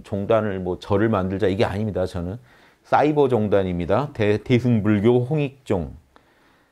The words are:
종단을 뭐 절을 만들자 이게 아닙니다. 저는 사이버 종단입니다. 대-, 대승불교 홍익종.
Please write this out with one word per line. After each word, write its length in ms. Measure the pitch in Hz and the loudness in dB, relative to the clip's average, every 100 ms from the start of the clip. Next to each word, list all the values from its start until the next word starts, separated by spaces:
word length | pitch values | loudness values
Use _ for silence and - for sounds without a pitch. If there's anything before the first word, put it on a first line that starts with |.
종단을 540 | - 101 101 113 107 95 | -8 -6 0 0 0 -4
뭐 180 | 90 90 | -6 -6
절을 300 | - 101 113 | -2 0 2
만들자 380 | 104 92 95 101 | 0 -2 -2 -2
이게 160 | 98 | 0
아닙니다. 420 | 117 98 110 90 92 | -2 -2 -4 -4 -4
저는 320 | 90 87 113 _ _ _ _ | -6 -8 -10 _ _ _ _
사이버 440 | - 113 143 147 135 | -2 2 2 2 2
종단입니다. 840 | 117 107 101 95 87 85 104 147 | 2 2 2 0 -2 0 0 -2
대-, 240 | - 104 104 | -2 0 0
대승불교 840 | - 123 123 113 101 104 110 123 | 2 2 2 2 2 2 4 2
홍익종. 720 | 123 156 143 - - 98 71 - _ _ _ _ _ _ _ | 0 -2 -4 -8 -4 -4 -4 -12 _ _ _ _ _ _ _